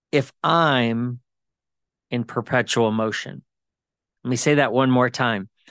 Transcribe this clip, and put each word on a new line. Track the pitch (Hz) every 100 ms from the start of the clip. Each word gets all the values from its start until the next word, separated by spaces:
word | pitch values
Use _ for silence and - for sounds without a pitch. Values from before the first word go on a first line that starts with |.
| _
if | 143 131 -
I'm | 160 165 160 131 117 117 123 123 _ _ _ _ _ _ _ _ -
in | 123 113
perpetual | - 110 127 110 - 113
motion?" | 110 110 101 - 98 - _ _ _ _ _ _ _ 123
Let |
me | 123
say | - 147
that | 131
one | 120 131
more | 127 123
time. | - 127 107 98 _ _